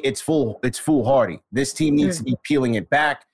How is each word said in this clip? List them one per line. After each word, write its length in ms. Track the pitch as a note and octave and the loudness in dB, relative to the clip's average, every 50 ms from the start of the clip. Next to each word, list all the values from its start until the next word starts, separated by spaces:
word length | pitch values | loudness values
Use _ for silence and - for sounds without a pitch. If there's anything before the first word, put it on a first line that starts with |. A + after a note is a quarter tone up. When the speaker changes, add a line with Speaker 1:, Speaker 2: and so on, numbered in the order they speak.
| C#3+ | 0
Speaker 1:
it's 180 | C3+ A2 - | -2 -4 -4
fool-, 380 | - - D#3+ D3+ B2+ A2 G2+ - | -2 0 0 0 0 0 -2 -4
it's 160 | - B2+ - | -4 -4 -4
foolhardy. 640 | - - D#3+ D#3 C3 G#2+ B2+ C3+ C3 A2 F2+ D#2+ - _ _ | -4 0 2 2 2 4 4 4 2 2 0 -2 -8 _ _
This 220 | G2+ B2+ C#3 - - | -4 -2 -2 -2 -2
team 220 | - D#3+ D3+ C#3+ | -2 0 2 2
needs 220 | - F#3+ F#3+ F3 | 2 2 0 0
to 60 | D#3+ A2+ | -2 -4
Speaker 2:
Mm. 40 | |
Speaker 1:
be 80 | C3 B2 - - | -4 -4 -4 -2
peeling 320 | - D3+ C#3 C3 A#2+ A#2 | 0 0 2 2 0 0
it 160 | G#2 F2 - | -2 -2 0
back, 340 | C#3+ D3 D3+ D3 C#3 - _ _ | 0 2 2 0 -2 -4 _ _